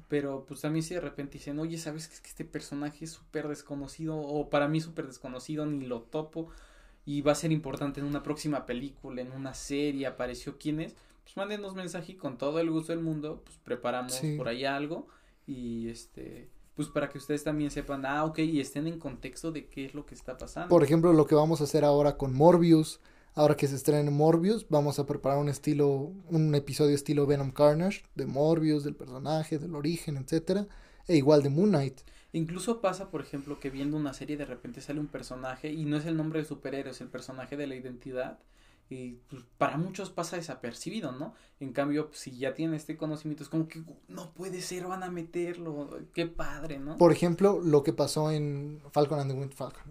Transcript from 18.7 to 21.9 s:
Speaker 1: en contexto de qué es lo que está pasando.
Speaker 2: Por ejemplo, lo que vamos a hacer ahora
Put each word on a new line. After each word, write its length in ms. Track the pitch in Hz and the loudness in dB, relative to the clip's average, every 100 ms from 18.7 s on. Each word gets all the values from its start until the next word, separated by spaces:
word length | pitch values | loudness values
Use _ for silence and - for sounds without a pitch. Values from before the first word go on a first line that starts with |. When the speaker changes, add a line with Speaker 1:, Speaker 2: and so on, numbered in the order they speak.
| 147 160 | -4 -6
Speaker 1:
en 100 | 165 | -6
contexto 520 | 139 120 131 - 165 | -10 -10 -12 -8 -8
de 160 | 151 - | -8 -10
qué 180 | 139 135 | -12 -10
es 80 | |
lo 120 | 147 - | -12 -14
que 100 | 120 | -16
está 220 | - 127 | -14 -12
pasando. 300 | 120 156 175 | -12 -10 6
Speaker 2:
Por 140 | 170 | 8
ejemplo, 300 | 139 165 175 | 8 6 8
lo 120 | 160 143 | 8 8
que 80 | 151 | 6
vamos 260 | 156 151 | 6 2
a 40 | 143 | 2
hacer 200 | 156 | 4
ahora 320 | 147 | 6